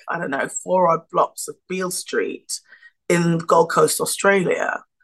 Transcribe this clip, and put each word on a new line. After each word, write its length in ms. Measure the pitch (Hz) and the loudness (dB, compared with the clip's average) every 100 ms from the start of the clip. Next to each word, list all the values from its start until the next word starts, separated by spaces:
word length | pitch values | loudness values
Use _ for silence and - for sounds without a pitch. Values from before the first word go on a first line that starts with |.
| - | -6
I 100 | 170 | -6
don't 120 | 175 | -4
know, 180 | 135 - | -4 -4
four 400 | - - 185 170 | -6 -2 2 4
odd 140 | 165 - | 2 0
blocks 380 | - - - - | -2 -2 -2 -12
of 80 | - _ | -14 _
Beale 220 | 185 185 | -6 -4
Street 680 | 180 - - 95 - - - - - - _ _ | -6 -4 -4 -4 -6 -10 -12 -12 -20 -20 _ _
in 300 | 175 170 165 | 0 2 0
Gold 320 | 165 170 165 | 2 2 4
Coast, 300 | - 156 - | 4 2 2
Australia. 840 | 156 - 196 196 175 170 - - - _ | -4 0 2 4 2 0 -2 -6 -12 _